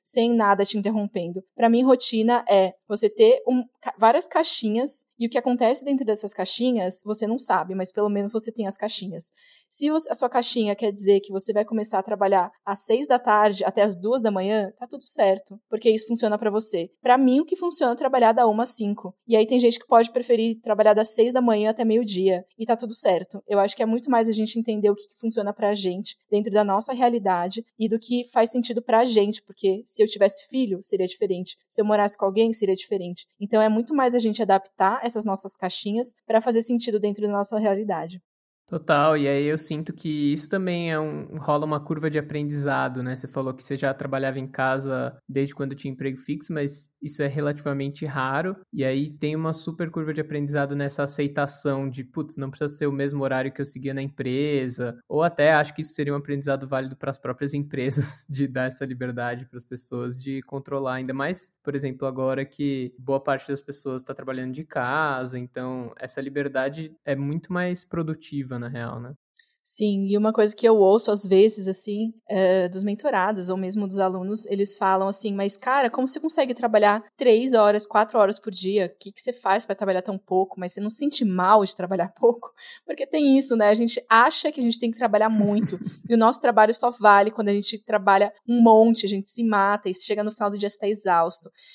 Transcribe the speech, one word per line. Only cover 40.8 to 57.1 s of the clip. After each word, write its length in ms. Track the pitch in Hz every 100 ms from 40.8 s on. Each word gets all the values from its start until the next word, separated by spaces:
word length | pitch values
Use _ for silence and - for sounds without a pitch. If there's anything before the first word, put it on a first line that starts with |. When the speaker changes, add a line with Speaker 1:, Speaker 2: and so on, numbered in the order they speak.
| 170
Speaker 2:
é 80 | 156
um, 400 | 156 151 - 156
rola 260 | 135 147 156
uma 180 | 147
curva 240 | 147 156 156
de 120 | 151
aprendizado, 840 | 147 147 147 147 143 135 131 127
né? 140 | 123 127
Você 120 | 127
falou 240 | - 131
que 120 | 127
você 120 | - 139
já 160 | 139 131
trabalhava 420 | 135 135 135 131
em 100 | 131
casa 720 | - 131 135 135 127 127 - -
desde 280 | 139 139 -
quando 180 | 139
tinha 180 | 139 139
emprego 280 | 131 135 131
fixo, 340 | - 147 -
mas 340 | 160 143 143 - _
isso 220 | - -
é 40 | 143
relativamente 800 | 139 147 143 147 139 139 143 151
raro, 500 | 135 131 139 185 190 _
e 140 | - 131
aí 240 | 135 147
tem 260 | 147 147 156
uma 180 | 160
super 360 | 156 - 165 165
curva 240 | 165 156
de 80 | 151
aprendizado 540 | 147 147 143 147 139 143
nessa 260 | 143 139
aceitação 880 | 143 143 143 143 143 - 147 135 139
de, 140 | 131
"Putz, 340 | 127 - 151 -
não 140 | 135
precisa 180 | - 147
ser 160 | 147 147
o 60 |
mesmo 320 | 139 139 143
horário 280 | 135 131 135
que 80 | 139
eu 60 | 139
seguia 260 | 135 135
na 120 | 135
empresa", 920 | 139 - 127 131 147 143 131 123 123 120 -
ou 140 | 151
até 280 | 170 170 151
acho 220 | 156 147
que 80 | 151
isso 140 | 156 -
seria 180 | 143
um 40 | 143
aprendizado 500 | 143 143 139 135 135
válido 280 | 135 131 135
pras 220 | 139